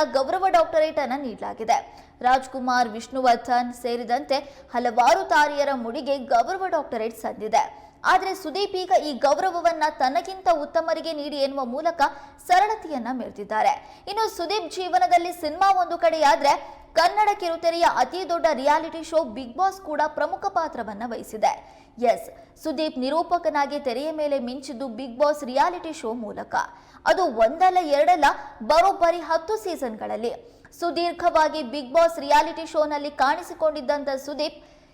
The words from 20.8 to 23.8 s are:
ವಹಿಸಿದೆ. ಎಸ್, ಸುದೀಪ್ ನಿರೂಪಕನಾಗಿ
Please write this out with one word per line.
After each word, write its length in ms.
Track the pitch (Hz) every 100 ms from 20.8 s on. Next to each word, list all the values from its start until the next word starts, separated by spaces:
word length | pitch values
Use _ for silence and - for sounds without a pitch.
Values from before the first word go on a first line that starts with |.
| 214 208 240
ವಹಿಸಿದೆ. 760 | - 208 214 381 - - - - -
ಎಸ್, 600 | 240 - - - - -
ಸುದೀಪ್ 360 | 320 285 311 302
ನಿರೂಪಕನಾಗಿ 840 | 254 311 339 349 330 294 285 294